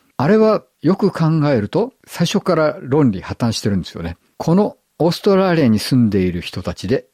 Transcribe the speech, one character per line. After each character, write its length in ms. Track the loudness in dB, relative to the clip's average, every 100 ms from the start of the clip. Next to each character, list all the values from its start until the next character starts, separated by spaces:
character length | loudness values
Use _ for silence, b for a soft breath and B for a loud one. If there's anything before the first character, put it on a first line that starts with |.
| _ -4
あ 100 | 0
れ 80 | 2
は 260 | 2 0 -6 _
よ 120 | -2
く 160 | 0 0
考 160 | 0 0 2 2
え 100 | 0
る 120 | 0
と、 240 | -2 -4 -8 -12
最 200 | -4 -2
初 140 | -2
か 140 | 0
ら 220 | 0 0 -2
論 300 | -2 2 2
理 100 | 0
破 100 | -6
綻 200 | -4 -4
し 100 | -2
て 80 | -2
る 80 | -2
ん 20 |
で 60 | -4
す 60 |
よ 100 | -8
ね。 160 | -10 -12 _ -8
こ 180 | 0
の 220 | 2 0 -4 _ -2
オ 100 | -2
ー 20 |
ス 120 | 0
ト 140 | 2 2
ラ 180 | 2
リ 80 | 2
ア 60 | 2
に 100 | 2
住 200 | 2 2
ん 120 | 2
で 100 | 2
い 100 | 0
る 120 | -2
人 200 | -8 -10
た 120 | -8
ち 120 | -6 -4
で 200 | -4 -4